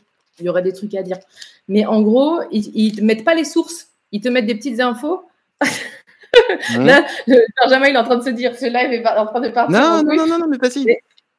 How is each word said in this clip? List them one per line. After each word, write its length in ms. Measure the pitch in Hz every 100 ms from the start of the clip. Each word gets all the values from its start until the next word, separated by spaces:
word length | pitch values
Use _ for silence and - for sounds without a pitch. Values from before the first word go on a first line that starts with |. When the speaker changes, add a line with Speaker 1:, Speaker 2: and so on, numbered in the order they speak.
| _ _ _ -
Speaker 1:
il 60 |
y 40 | 175
aurait 120 | 180
des 100 | 180
trucs 220 | 185 208
à 80 | 196
dire. 160 | 180 185 - - - _ -
Mais 180 | 202 208
en 160 | 220
gros, 380 | 214 240 294 339 -
ils, 200 | 214 208
ils 220 | 220 214 208
te 40 |
mettent 240 | 214 220
pas 100 | 233
les 100 | 330
sources. 420 | 302 339 339 - - _ _
Ils 80 | 208
te 80 | 247
mettent 180 | 247 220
des 100 | 220
petites 240 | 277 226
infos. 440 | 247 226 294 370 - _ _ -
<laughs> 40 | 277 - - - _ _ - 480 480 381 - 120
Speaker 2:
Mhm. 100 | 135
Speaker 1:
Là, 200 | 277 - - -
le, 120 | 254 226 -
Benjamin, 260 | 240 262 277
il 60 |
est 40 | 262
en 60 |
train 120 | 226 240
de 80 |
se 60 | 247
dire, 260 | 233 247 240
ce 80 | 269
live 260 | 240 269
est 100 | 233
pas, 180 | 220 214
en 40 | 214
train 140 | 240
de 80 | 254
partir 300 | 240 233 196
Speaker 2:
Non, 80 | 311
Speaker 1:
en 160 | 330
Speaker 2:
non, 20 |
Speaker 1:
couille. 120 | 302 311
Speaker 2:
non, 80 | 320
non, 120 | 339
non, 80 | 330
mais 100 | 262
pas 120 | 254
si. 140 | 285
Speaker 1:
Mais, 160 | 254 240 - _ _